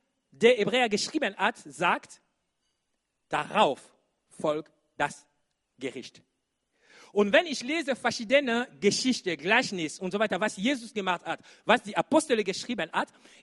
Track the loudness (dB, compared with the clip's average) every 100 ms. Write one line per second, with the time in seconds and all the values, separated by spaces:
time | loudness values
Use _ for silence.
0 | _ _ _ 2 4 4 2 2 2 0
1 | -2 -2 -4 0 -2 -2 -10 -2 0 0
2 | -4 -20 _ _ _ _ _ _ _ _
3 | _ _ _ -6 -2 2 2 2 -8 _
4 | _ _ _ -6 -2 -2 -6 _ _ -6
5 | -4 -4 _ _ _ _ _ _ -10 -10
6 | -14 -20 _ _ _ _ _ _ _ -20
7 | -6 0 4 4 2 -2 -4 -4 -2 -2
8 | -2 -4 2 2 4 0 -2 -2 0 2
9 | 0 -2 -4 -6 2 2 2 -4 -6 -6
10 | -6 -2 -2 0 -2 -2 -2 -2 -4 -6
11 | -4 -4 -4 -10 -10 -10 0 0 2 -4
12 | 0 0 2 0 0 -4 -6 -6 -4 -4
13 | -6 _ -20 -20